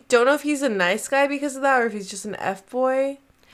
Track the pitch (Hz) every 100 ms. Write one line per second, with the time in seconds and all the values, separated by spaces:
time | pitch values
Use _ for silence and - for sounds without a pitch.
0 | - 247 247 294 294 294 269 208 175 208
1 | - 269 277 285 285 262 269 262 233 208
2 | 190 196 214 196 - 190 - 247 262 262
3 | 269 277 _ _ _